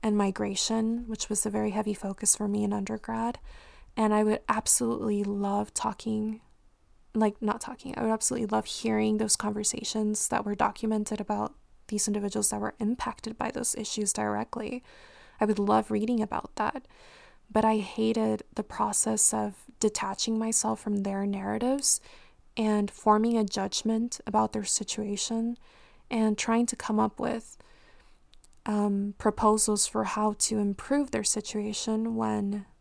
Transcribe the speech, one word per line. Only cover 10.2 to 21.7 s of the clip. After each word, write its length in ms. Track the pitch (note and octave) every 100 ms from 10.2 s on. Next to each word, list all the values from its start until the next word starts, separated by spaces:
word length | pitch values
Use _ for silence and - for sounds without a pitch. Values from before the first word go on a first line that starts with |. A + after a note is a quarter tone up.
| -
that 180 | A3 G#3
were 100 | G#3
documented 680 | G#3 G#3 A3 G#3+ G#3 G#3+
about 320 | G#3 G#3 G#3+ - _ - -
these 200 | G#3 G#3
individuals 420 | G#3 G3+ G#3 G#3
that 100 | G#3
were 160 | G#3+ -
impacted 580 | G#3+ A#3+ - A3 - A3+
by 140 | -
those 240 | - A#3+ -
issues 380 | G#3+ - G3+
directly. 680 | - G#3 G#3 A3 - G#3+ B3 - - - - - -
I 60 | G#3+
would 140 | G3+
love 320 | G3+ G#3+ G#3+
reading 300 | G#3+ A3 A#3+
about 340 | G#3+ - - -
that. 320 | G#3+ C#4 - - - - - - _
But 140 | G#3+ A3
I 120 | A3
hated 680 | F#3+ - A3 A3+ A3 G#3+ - -
the 80 |
process 680 | G#3+ - G#3+ G#3 - G#3+ -
of 200 | A3 G#3+ G3 - -
detaching 600 | G#3+ G#3+ G3 G3 - A3
myself 400 | A3 A3 A3 A3
from 240 | - G#3
their 220 | G3 G3 G3+
narratives 720 | G3 G3 G#3+ A#3+